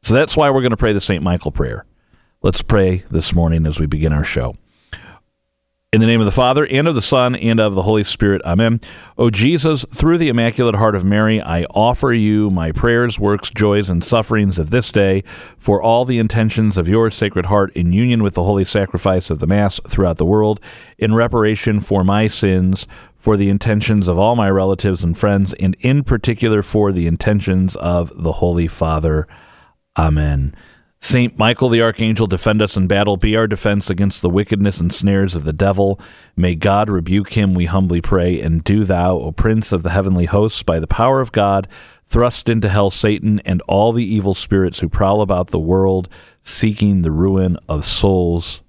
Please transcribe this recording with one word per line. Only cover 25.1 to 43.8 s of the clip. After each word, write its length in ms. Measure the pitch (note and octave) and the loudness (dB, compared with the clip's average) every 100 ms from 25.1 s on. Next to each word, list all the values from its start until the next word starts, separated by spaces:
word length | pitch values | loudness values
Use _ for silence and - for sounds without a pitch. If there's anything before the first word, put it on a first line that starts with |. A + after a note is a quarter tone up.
| E2 | 0
friends, 360 | G#2 G2+ G2 - | 0 2 0 -2
and 200 | F#2+ F#2 | -2 0
in 240 | B2+ C#3 | 0 0
particular 580 | C#3 A#2+ - A2+ A2+ G#2+ | 0 0 0 0 0 0
for 300 | G2 G#2+ G2+ | 0 0 2
the 160 | F2+ E2 | 0 0
intentions 680 | E2+ - G#2 G2 F#2 F#2 - | 0 0 0 0 0 0 -2
of 360 | E2+ F2 E2+ - | -2 -2 -4 -4
the 180 | E2 | -4
Holy 340 | - F2+ F2 E2 | -2 0 0 -2
Father. 600 | - D#2+ D#2 D#2+ D#2 D2+ - - - _ _ _ - | -2 -4 0 0 -2 -4 -14 -20 -20 _ _ _ -2
Amen. 560 | D#2+ D2+ D2 C#2 C2+ - - _ _ _ | 0 0 0 -2 -4 -8 -20 _ _ _
Saint 360 | - B2+ B2 - | -2 0 0 0
Michael 320 | A2 A#2+ B2+ | 0 2 2
the 120 | A#2 | 2
Archangel, 460 | A2+ - A2+ G#2+ G#2+ | 2 0 -2 0 0
defend 340 | - A2 G#2+ | 0 0 0
us 140 | G#2+ G2+ | 0 0
in 100 | F#2 | 0
battle. 300 | G2 G#2 G2 | 2 0 0
Be 200 | A2 A2 | 0 2
our 120 | A2 | 0
defense 420 | G#2 A2 G2+ - | 0 -2 -2 -2
against 320 | F2+ G2 - | -2 -2 0
the 80 | F2+ | 0
wickedness 520 | F#2 G#2 G#2 G2+ F#2 | 0 0 0 0 0
and 120 | E2+ | -4
snares 400 | - G2 G2 G2 | 0 0 0 0
of 120 | F2 D2+ | -2 -6
the 80 | |
devil. 460 | D#2 G2 G2 G2 F#2+ - - - - | 0 0 2 0 -2 -8 -20 -12 -2
May 200 | F2+ E2 | -2 0
God 340 | G2+ G2 G#2+ | 0 0 0
rebuke 440 | F#2+ E2+ G2 G2 | -2 0 -2 0
him, 200 | A2 G2 | -2 0
we 120 | F2+ E2+ | 0 0
humbly 340 | F#2+ F#2 F2 | 0 0 0
pray. 400 | - F#2+ F2 F2+ | 0 0 0 -2
And 220 | D#2+ D#2+ - | -2 -2 0
do 180 | G#2 | 0
thou, 340 | G2 F2+ F2+ F2+ | 2 0 0 0
O 140 | C2+ | -4
Prince 400 | D#2 A2 A2 G#2+ | -2 0 0 -2
of 120 | F#2 | -4
the 80 | E2+ | -2
heavenly 340 | F#2 F#2+ F2+ E2+ | -2 0 0 0
hosts, 360 | G2+ G#2+ - | 0 0 -2
by 160 | - E2 | -2 -4
the 100 | D#2+ | -2
power 340 | - A#2+ C3+ | 0 2 0
of 100 | B2 | 0
God, 380 | A2 G2+ G2 G2 - - _ _ | 0 0 0 -4 -16 -20 _ _
thrust 440 | A#2 A#2+ - - | 0 0 0 -2
into 180 | A2+ G#2 | 0 0
hell 220 | G2+ G2 | 2 0
Satan 500 | - G#2+ G#2 G#2+ G#2 - | 0 -2 0 0 -2 -2
and 160 | F2+ | -4
all 320 | - G2 | 0 2